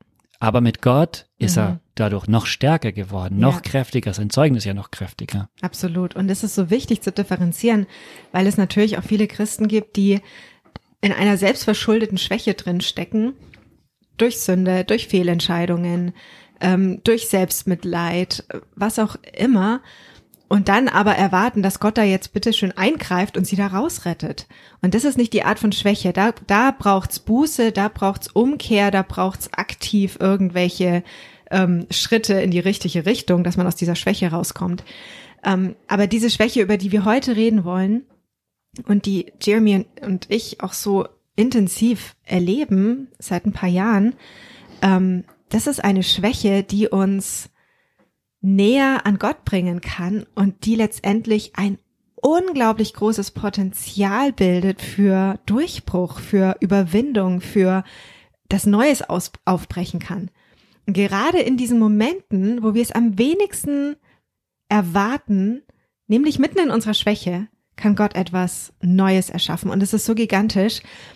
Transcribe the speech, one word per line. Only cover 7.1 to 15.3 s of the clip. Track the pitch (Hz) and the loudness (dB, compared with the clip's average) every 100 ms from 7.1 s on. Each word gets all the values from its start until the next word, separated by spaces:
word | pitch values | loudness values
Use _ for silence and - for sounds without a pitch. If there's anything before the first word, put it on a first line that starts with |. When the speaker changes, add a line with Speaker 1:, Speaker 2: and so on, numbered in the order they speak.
Speaker 2:
differenzieren, | 190 202 180 175 - 233 220 190 - - - - | -4 -4 -2 -2 0 2 2 0 -8 -20 -20 -6
weil | 180 190 | 0 2
es | 202 | 2
natürlich | 185 208 214 208 | 0 2 0 0
auch | |
viele | - 214 214 | -2 0 0
Christen | - 214 - 214 | -2 -6 -2 0
gibt, | 214 208 - | 0 -2 0
die | 196 196 - - - _ _ - - _ | 2 2 -2 -18 -20 _ _ -20 -20 _
in | 202 | -2
einer | - 202 196 | 2 2 2
selbstverschuldeten | 196 - - 208 - 220 214 190 | 2 0 0 0 2 2 2 -2
Schwäche | - 208 - | -2 -2 -2
drin | 190 - 175 | -4 -4 -4
stecken, | - - 175 214 233 269 - - _ _ _ _ _ - | -4 -6 -4 -2 -2 -6 -18 -20 _ _ _ _ _ 0
durch | 233 233 | 0 0
Sünde, | - 185 185 185 185 | -2 0 2 0 0
durch | 220 - | -2 0
Fehlentscheidungen, | 190 175 | 0 2